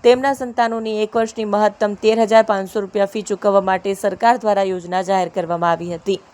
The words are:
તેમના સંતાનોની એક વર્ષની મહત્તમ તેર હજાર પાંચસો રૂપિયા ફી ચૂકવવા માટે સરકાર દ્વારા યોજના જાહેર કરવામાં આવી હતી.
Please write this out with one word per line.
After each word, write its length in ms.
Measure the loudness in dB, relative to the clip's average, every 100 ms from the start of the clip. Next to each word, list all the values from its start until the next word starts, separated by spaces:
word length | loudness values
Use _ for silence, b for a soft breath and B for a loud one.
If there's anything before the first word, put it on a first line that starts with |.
તેમના 300 | 4 4 2
સંતાનોની 680 | -2 -6 -2 -2 -2 -6 -4
એક 140 | -2 -2
વર્ષની 280 | -4 -4 -2
મહત્તમ 480 | 0 0 0 -4
તેર 260 | 0 0 2
હજાર 240 | 4 4
પાંચસો 360 | 4 -2 -2 -6
રૂપિયા 260 | -4 -2 -2
ફી 160 | -4
ચૂકવવા 400 | -6 -2 2 2
માટે 320 | 2 -2 -2
સરકાર 440 | -4 -4 0 2 2
દ્વારા 260 | 2 0
યોજના 380 | 0 -4 -4 -4
જાહેર 280 | 0 0 0
કરવામાં 420 | -4 -4 0 0
આવી 220 | 0 -4
હતી. 260 | -8 -4 -4 -6